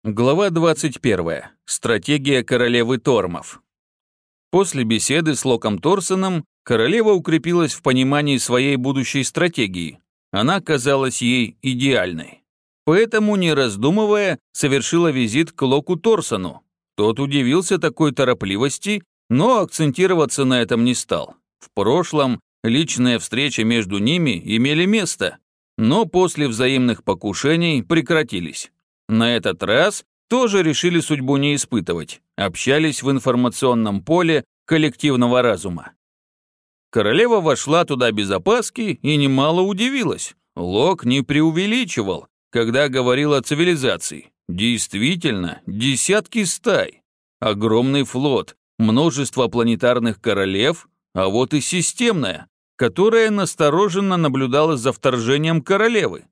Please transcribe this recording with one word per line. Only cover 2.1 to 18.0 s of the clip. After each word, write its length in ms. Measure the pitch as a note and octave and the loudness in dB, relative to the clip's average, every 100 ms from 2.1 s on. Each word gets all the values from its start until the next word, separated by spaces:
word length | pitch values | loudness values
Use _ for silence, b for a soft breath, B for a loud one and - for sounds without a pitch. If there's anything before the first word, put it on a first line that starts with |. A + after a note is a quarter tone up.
| D3 C3+ C3 | -2 2 0
королевы 540 | A2+ B2+ B2 A#2+ A#2 B2+ | 0 0 2 2 0 0
Тормов. 640 | - A#2 F#2 E2 - - _ _ _ _ _ _ _ _ _ | 2 2 0 -8 -14 -20 _ _ _ _ _ _ _ _ _
После 340 | - G3 C#3 | 0 0 -2
беседы 520 | A2 A2+ - D3 D#3+ C3 | 0 0 0 0 0 -2
с 100 | C3+ | 0
Локом 320 | A#2 A2 G2+ | 0 0 -2
Торсоном 680 | D3+ G3 E3+ F#3+ F#3+ F3 - _ | 0 0 0 -2 -2 -4 -8 _
королева 480 | - A#2 A#2 A3 G#3+ | -2 0 2 2 2
укрепилась 640 | F#3+ D#3+ D#3+ E3+ F3 D#3+ - | 2 2 -2 0 0 0 -2
в 80 | |
понимании 540 | C#3+ B2+ C3 D3 D3 C3 | 0 2 2 0 0 -2
своей 400 | - B2 C3+ C#3 | 0 0 2 0
будущей 460 | B2+ C3+ B2 C#3 | -2 -2 -2 -4
стратегии. 760 | B2+ - F3 - G#2 F2+ D#2+ - _ _ _ | -4 -2 -2 0 -4 -4 -10 -12 _ _ _
Она 280 | F#2+ B2+ G3 | -2 0 -2
казалась 600 | F#3 D3+ B2+ C#3 C3 - | 0 0 2 0 0 -2
ей 340 | A#2+ B2 A2+ - | 0 0 -2 -4
идеальной. 800 | C3+ B2 C3+ A#2+ F#2 E2 D#2 - _ _ _ _ | -6 -2 2 2 0 -6 -12 -20 _ _ _ _
Поэтому, 520 | - F3 A3+ A3 G#3 G#3 | 0 2 2 0 2 2
не 180 | E3+ | 2
раздумывая, 840 | C#3+ B2+ G2 C3 G3+ G#3+ G#3 G3 D3+ _ | 2 0 0 0 2 2 0 0 -4 _
совершила 580 | - D3 C3+ - E3 E3+ | -4 0 0 0 2 2
визит 400 | C3 A2+ B2 E3 | 0 0 0 -2
к 100 | - | -2
Локу 360 | C3 C#3 C#3+ F3 | 0 0 0 -2
Торсону. 680 | A3+ G#3+ - G#2+ F2+ - _ _ _ - | 0 0 0 -6 -6 -12 _ _ _ -2
Тот 220 | G#2+ A2+ | 0 0
удивился 580 | C#3 C#3 B2 D#3 F3 F#3 | -2 0 2 0 0 -2
такой 340 | D#3 - | -2 0